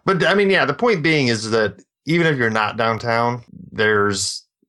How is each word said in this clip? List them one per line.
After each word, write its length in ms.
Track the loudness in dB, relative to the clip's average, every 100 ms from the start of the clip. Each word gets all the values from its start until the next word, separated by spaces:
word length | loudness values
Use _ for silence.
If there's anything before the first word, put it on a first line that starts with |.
<sighs> 40 |
but, 220 | -2 0 2
I 80 |
mean, 160 | 2 2
yeah, 160 | 2 0
the 80 |
point 280 | 0 0 0
being 260 | 0 2 2
is 220 | -2 0
that 300 | 0 0 -4 _ _ -2
even 200 | 0 0
if 100 | 0
you're 140 | 0
not 260 | 0 -2 0
downtown, 680 | -2 -2 -2 0 0 -4 -10 -20 -10 -2
there's 580 | 2 2 0 -2 -6 -10 -16 _